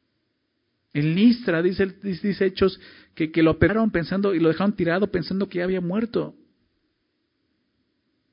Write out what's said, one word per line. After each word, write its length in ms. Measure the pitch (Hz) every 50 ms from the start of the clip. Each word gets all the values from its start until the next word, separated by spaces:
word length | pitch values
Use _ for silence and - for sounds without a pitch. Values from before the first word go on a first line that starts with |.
| _ _ _ _ _ _ _ _ _ _ _ _ _ _ _ _ _ _
En 220 | - 151 147 160 160
Listra, 480 | 185 214 247 226 - - 190 170 160
dice, 240 | 175 185 185 190 196 190 185 -
dice, 260 | - 202 180 160 - 208
dice 180 | 190 - 196
Hechos, 340 | 190 190 - 196 190 - - - - - - - _ _
que, 160 | - 160 156
que 120 | 160 165
lo 100 | 160 160
apedrearon 380 | 156 156 175 170 202 220 226 214
pensando, 440 | - 170 160 - 185 196 202 196 190
y 60 | 160
lo 80 | 165 160
dejaron 260 | 156 - 190 208 202
tirado 360 | - 175 165 165 190 208 196
pensando 380 | - 180 156 - 190 190 202 196
que 100 | - 175
ya 60 | 175
había 160 | 185 185 185
muerto. 540 | 180 170 185 214 233 226 - 180 151 151 - _ _ _ _ _ _ _ _ _ _ _ _ _ _ _ _ _ _ _ _ _ _ _ _ _ _ _ _ _ _ _ _ _ _ _ _ _ _ _